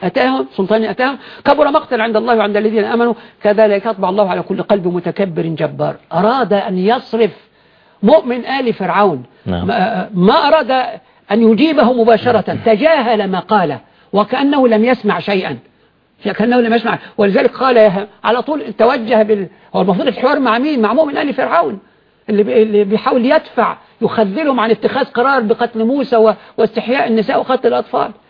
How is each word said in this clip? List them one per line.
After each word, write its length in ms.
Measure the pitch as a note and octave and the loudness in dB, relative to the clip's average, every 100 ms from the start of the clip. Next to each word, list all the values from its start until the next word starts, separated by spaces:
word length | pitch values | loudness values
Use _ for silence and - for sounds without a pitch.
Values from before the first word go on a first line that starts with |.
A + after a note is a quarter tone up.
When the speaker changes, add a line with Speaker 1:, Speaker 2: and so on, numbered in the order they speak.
Speaker 1:
أتاهم، 440 | F#3 C4 B3+ C4+ C4+ - | -4 0 0 -2 -4 -4
سلطان 260 | F#3+ A3 | 0 0
أتاهم، 340 | A3 G3+ B3+ C#4 - - - | -2 -2 -4 -4 -12 -6 0
كبر 260 | C#4+ D4 | 2 2
مقتا 240 | D4 - B3 | 0 -2 -4
عند 200 | A3+ A3 | 0 -2
الله 200 | A#3 A3+ | 0 0
وعند 200 | G#3 G3+ | 2 0
الذين 260 | G#3+ A3 | 0 0
آمنوا، 300 | G3 A3 A#3+ A3+ - _ | 0 0 0 -2 -8 _
كذلك 420 | G#3 G#3 A3 G3+ A3+ | 0 4 4 2 -2
يطبع 240 | G3 F#3+ | -4 -2
الله 200 | G3+ F#3+ | 0 0
على 120 | F3 | -2
كل 200 | - F#3+ | -4 -4
قلب 260 | F3 G#3 F3 | -2 0 0
متكبر 540 | F3 F3 E3 G3 E3 | -4 -4 -4 -4 -4
جبار. 540 | E3 D#3+ D3+ C#3 D3 - - | -6 -4 -6 -4 -6 -8 -8
أراد 400 | E3+ G#3 C4 G#3+ | -2 0 0 0
أن 240 | G3+ - F#3 | -2 -2 -2
يصرف 540 | F#3+ B3 - A3+ G#3 - _ _ _ _ _ - | 0 -2 -2 -2 -2 -4 _ _ _ _ _ -2
مؤمن 420 | G3+ D#4 B3 B3 A#3 | 4 4 2 -6 -4
آل 280 | C4+ B3 | -4 -2
فرعون. 500 | - F#3 F3+ G3+ C#3 B2 _ - | -4 -2 0 0 0 -8 _ -8
Speaker 2:
نعم. 220 | F2 F3 | -6 -2
Speaker 1:
ما، 420 | F3+ F#3 - - | -2 -2 -4 -6
ما 200 | F#3 F#3 | 0 2
أراد 380 | D#4 D4 D#4 A#3+ C4 A#3+ G#3 _ _ - | 2 2 2 0 -2 -4 -10 _ _ -4
أن 200 | G#3 A3+ | 2 2
يجيبه 420 | A3 D#4 D4 A#3+ | 4 2 2 2
مباشرة، 500 | B3+ A3+ G#3+ B3 A3 F#3 | 2 4 2 2 0 -2
Speaker 2:
نعم. 100 | - A3+ | -4 0
Speaker 1:
تجاهل 640 | G#3+ D4+ D#4 A3+ G#3+ G3 | 2 2 2 0 0 -2
ما 80 | F#3 | -4
قاله 400 | - G#3+ E3 B2+ _ _ _ | 0 0 0 -4 _ _ _
وكأنه 540 | G3 G#3 B3+ C#4 C#4+ B3+ | -2 -2 0 0 2 2
لم 180 | G#3+ A#3 | 4 2
يسمع 340 | B3 G#3 F3+ | 0 0 -4
شيئا، 380 | G3+ G3 - B2+ - _ _ _ _ _ | -2 -4 -4 -8 -14 _ _ _ _ _
كأنه 380 | G3+ F#3+ A3+ B3 | -8 -2 0 2
لم 120 | A#3 | 2
يسمع. 260 | A#3 A3+ - - - | 0 0 -6 -6 -2
ولذلك 340 | G3+ G3 A#3+ | 0 2 0
قال 260 | - C4 A#3 | 0 2 4
يا 100 | G#3+ | 4
ه-، 180 | F#3 G#3 _ | 2 -8 _
على 180 | G3+ B3 | -2 -2
طول 320 | C4 D4+ - | -2 -6 -6
توجه 500 | - A3+ C4+ A3 A3 | 0 0 0 0 0
بال-، 240 | G#3+ G#3 F3 _ _ F#3+ | 2 0 -4 _ _ -4
هو 60 | |
المفروض 260 | F#3+ F3+ C#4+ | 0 0 -2
الحوار 320 | - B3+ D4 | -2 0 0
مع 180 | B3+ A#3 | 0 0
مين؟ 240 | D4 C#4+ | 0 0
مع 120 | G#3+ | 0
مؤمن 240 | B3 D#4 C#4+ | 0 0 -2
آل 160 | D4 | -4
فرعون 460 | C4 C4 E4+ D#4+ G3+ _ _ _ _ - | -4 -2 0 0 -4 _ _ _ _ -4
اللي 140 | G#3 | 0
بي-، 180 | G#3+ B3 | 2 2
اللي 200 | A3 G#3 | 2 2
بيحاول 420 | G3 G#3 B3+ C4 A#3+ | 0 0 0 0 2
يدفع، 520 | D4 - - - - _ - | 0 -2 -4 -2 -4 _ -6
يخذلهم 580 | A3 - G3+ G3+ D4+ B3 | -4 0 -2 -2 -2 0
عن 120 | A3 | 0
اتخاذ 340 | G#3 A3 C4+ B3+ | 0 -2 -2 -4
قرار 360 | - C4 C4+ | -2 0 0
بقتل 440 | G#3+ A3 A#3 A3 A3+ | 0 -2 -2 -2 -2
موسى 300 | C#4 C4 A#3 | -2 0 2
و-، 180 | A3 G#3 - - | 4 2 -4 -2
واستحياء 500 | G#3+ A3 G#3 C4 A#3+ | -2 -2 -4 -2 0
النساء 320 | A3+ G#3+ C4 | 0 0 -2
وقتل 280 | - B3+ A#3+ | -2 -2 0
الأطفال. 440 | B3 A3+ C4 - - _ | -2 -2 -4 -4 -8 _